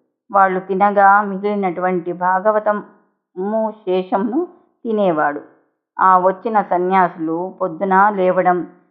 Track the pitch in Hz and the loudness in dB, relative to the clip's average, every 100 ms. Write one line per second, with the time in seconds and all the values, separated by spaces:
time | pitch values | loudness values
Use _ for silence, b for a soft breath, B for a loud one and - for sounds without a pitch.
0 | _ _ - 202 190 185 185 190 202 202 | _ _ -4 2 2 0 -4 0 0 4
1 | 196 202 208 190 202 208 190 170 180 185 | 4 4 2 -4 -4 -2 -4 -2 -2 -2
2 | 170 175 180 185 202 214 214 208 196 _ | -4 -4 -2 0 0 0 0 -4 -6 _
3 | _ _ _ - 190 220 220 214 - 185 | _ _ _ -10 -6 -4 -4 -6 -4 -4
4 | 185 196 202 254 349 - _ _ 233 214 | -2 -2 -2 -4 -6 -10 _ _ -6 0
5 | 196 156 151 147 - _ _ _ _ - | 0 0 -2 -4 -12 _ _ _ _ 0
6 | 190 185 185 190 233 220 190 175 180 190 | 4 4 4 -2 -2 -2 0 0 0 2
7 | 180 180 160 165 185 - 185 160 196 190 | 0 -2 -6 -4 -6 -6 -6 -4 0 2
8 | 202 202 185 185 180 180 160 - _ | 2 2 0 2 2 0 -2 -12 _